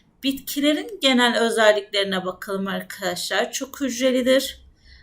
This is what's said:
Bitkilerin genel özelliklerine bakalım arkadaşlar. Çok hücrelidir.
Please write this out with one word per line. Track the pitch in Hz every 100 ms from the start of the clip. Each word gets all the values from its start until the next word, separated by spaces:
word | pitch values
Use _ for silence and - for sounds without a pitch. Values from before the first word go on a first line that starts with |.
| _ _
Bitkilerin | 277 269 - 285 294 311 415 403
genel | 269 247 240 226
özelliklerine | 233 220 214 208 - 202 196 190
bakalım | 180 185 - 196 196
arkadaşlar. | 185 185 - 190 175 - 196 240
Çok | - 262 -
hücrelidir. | 269 233 262 254 247 262 269 - - _ - -